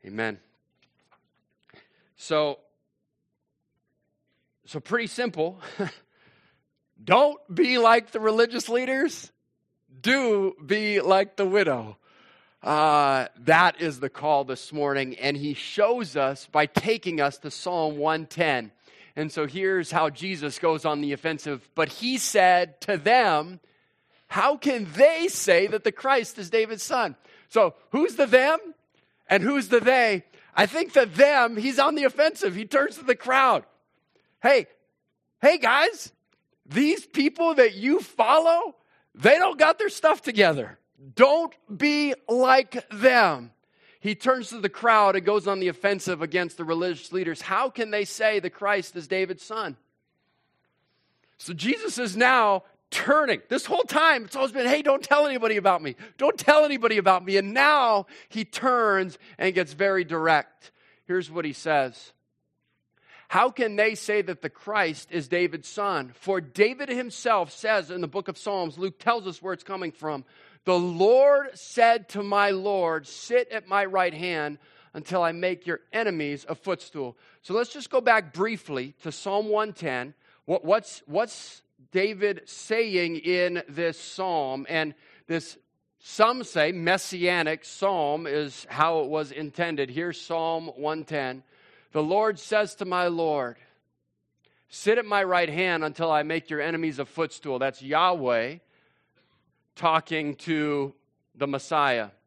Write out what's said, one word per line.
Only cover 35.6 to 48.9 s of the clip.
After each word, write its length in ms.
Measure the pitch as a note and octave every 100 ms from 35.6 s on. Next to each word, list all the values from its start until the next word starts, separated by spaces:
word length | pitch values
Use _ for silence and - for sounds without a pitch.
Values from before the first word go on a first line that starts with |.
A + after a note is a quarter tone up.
| A#3+ C4+ F4+ G4 - _ _ _ _ _ _
these 400 | D#3+ D4 G4 -
people 480 | - C#4 - E4
that 220 | D4 A#3 G3
you 240 | B3 F4+
follow, 720 | - - A3+ D4+ E4 E4+ F#4 - _ _ _
they 240 | - E3+ D#4
don't 220 | F#4+ D4
got 180 | D#4 -
their 120 | G#4
stuff 340 | - D#4 G#4
together. 560 | - G#3+ F#3 C#3+ G#2+ - _ _ C3+ -
Don't 380 | C4+ D#4 D#4+ - _ G3
be 400 | D4 D4 D4 B3+ -
like 600 | A#3+ C4 C4 C4 B3 -
them. 640 | G#3 B3+ B3 G3 C#3 A#2 _ _ _ _ _
He 160 | G#3 G#3
turns 340 | B3+ B3+ G#3
to 100 | A3+
the 100 | G3
crowd 460 | - A#3 A3 G3+ F#3+
and 100 | F3+
goes 220 | G#3 G3
on 120 | G3
the 80 | F3+
offensive 540 | - G3+ G3 F#3 E3+
against 360 | D#3+ F3+ F3 -
the 60 | D#3+
religious 460 | E3 F3+ D#3+ -
leaders. 300 | F3+ E3+ D#3
How 280 | - F#3+ C4
can 220 | B3 A3
they 140 | G#3 G3+
say 340 | - A3 G#3
the 100 | F3+
Christ 460 | - G3+ G3+ -